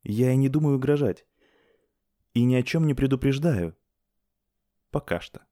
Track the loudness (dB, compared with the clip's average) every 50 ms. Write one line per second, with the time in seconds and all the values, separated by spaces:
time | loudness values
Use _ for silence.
0 | _ -4 -2 0 2 2 2 2 2 2 0 0 2 2 0 0 2 0 0 2
1 | 0 -2 -2 -4 _ _ _ _ _ _ _ _ _ _ _ _ _ _ _ _
2 | _ _ _ _ _ _ _ 0 2 2 2 2 0 0 -2 0 0 0 0 0
3 | 0 0 0 0 0 -2 -2 0 0 0 0 0 -2 -4 -8 _ _ _ _ _
4 | _ _ _ _ _ _ _ _ _ _ _ _ _ _ _ _ _ _ -8 -8
5 | -4 -4 -6 -6 -6 -12 _ -20 _ _